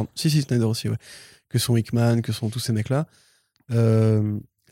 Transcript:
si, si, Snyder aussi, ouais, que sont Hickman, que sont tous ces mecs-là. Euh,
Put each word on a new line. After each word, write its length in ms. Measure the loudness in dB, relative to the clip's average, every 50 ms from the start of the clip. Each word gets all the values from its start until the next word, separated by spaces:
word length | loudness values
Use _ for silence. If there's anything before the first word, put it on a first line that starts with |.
| -2 -4 -6
si, 160 | -4 -2 0
si, 120 | 2 0 0
Snyder 220 | 0 0 0 2
aussi, 240 | 0 -2 -2 -4 -6
ouais, 80 | -6 -6 -8 -14 -20 -20 -20 -20 -20 _ _ _
que 80 | -4 -2
sont 180 | 0 2 0 0
Hickman, 440 | 0 0 0 2 2 2 2 0
que 100 | 0 -2 -4
sont 160 | -4 -6 -6
tous 100 | -6 -6
ces 140 | -4 -2 -2
mecs-là. 340 | -2 -2 -2 -2 -2 -4 -6 _ _ _ _ _ _ _ _ _ _ _ -2
Euh, 680 | 0 2 4 4 4 4 4 4 2 2 0 -2 -4 -6 -10 -14 _ _ _ _